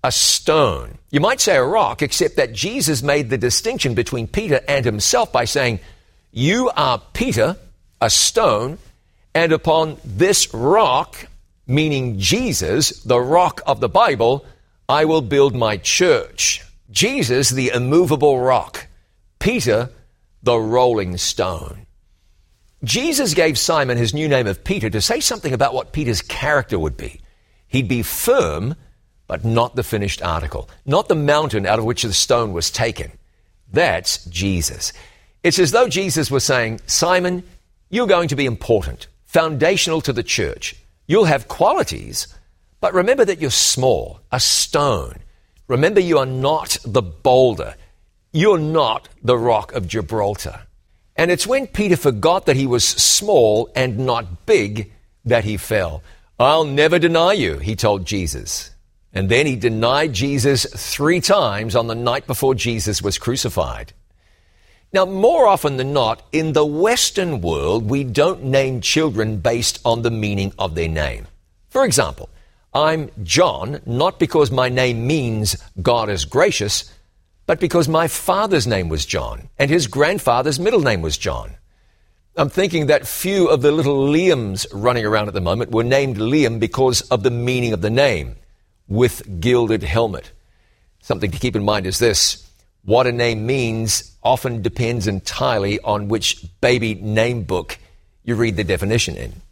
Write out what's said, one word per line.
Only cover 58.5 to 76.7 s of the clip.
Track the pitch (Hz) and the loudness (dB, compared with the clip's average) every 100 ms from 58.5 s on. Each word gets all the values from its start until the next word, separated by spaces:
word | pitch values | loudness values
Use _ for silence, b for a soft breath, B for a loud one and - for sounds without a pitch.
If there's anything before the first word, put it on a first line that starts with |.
| - - - _ _ _ | -10 -12 -20 _ _ _
And | 95 95 | -4 0
then | 117 | 2
he | 151 123 | 2 0
denied | 117 110 117 139 160 | -2 0 0 0 -2
Jesus | 98 139 143 127 135 - | -2 -2 0 2 0 -2
three | - - - 147 175 | -8 -10 -2 0 0
times | - 202 127 101 113 | 2 2 2 -2 -2
on | 117 117 | -2 -2
the | 113 | -2
night | 120 131 - | -2 -2 -4
before | 131 135 | -2 0
Jesus | 131 123 113 98 101 | 0 -2 -2 -4 -2
was | 98 - | -4 -4
crucified. | - 131 117 92 69 55 - - _ _ _ _ _ _ _ _ _ | -4 -4 -4 -4 -4 -6 -14 -20 _ _ _ _ _ _ _ _ _
Now, | 190 | 0
more | 190 190 220 339 233 | 0 2 2 4 4
often | 196 151 135 | 4 0 -2
than | 131 | -2
not, | 143 113 117 - | 0 0 -2 -4
in | 156 160 | -2 0
the | 151 | 2
Western | 151 147 208 240 - - 180 131 | 2 2 0 2 0 -2 -4 -2
world, | 85 78 73 107 107 | -2 -2 0 -2 0
we | 139 | -2
don't | 131 113 156 190 | -2 0 0 0
name | 131 135 135 127 | 0 0 0 -2
children | - 156 156 110 110 107 | -2 0 0 0 -2 0
based | 98 120 117 - | 0 0 -2 -2
on | 120 117 | -2 0
the | 117 | -2
meaning | 113 104 101 98 - | -2 -2 -2 -4 -4
of | 95 80 | -6 -4
their | 82 | -4
name. | 80 71 53 50 - _ _ _ | -2 -4 -6 -14 -20 _ _ _
For | 262 | 0
example, | 262 139 85 - - - _ _ _ | 2 2 -2 -4 -18 -20 _ _ _
I'm | 135 156 160 147 - | 0 0 0 -6 -10
John, | 87 - 175 71 98 147 | -2 2 2 0 -8 -8
not | - 120 170 - | -6 0 0 0
because | 175 160 139 | 0 2 2
my | 131 127 | 2 0
name | 127 127 113 120 | 0 0 0 0
means | 156 120 110 107 - B - | 0 0 -2 -2 -4 B -4
God | 92 120 107 | 0 2 0
is | 95 | -4
gracious, | - 127 190 - 104 | -2 2 2 0 -4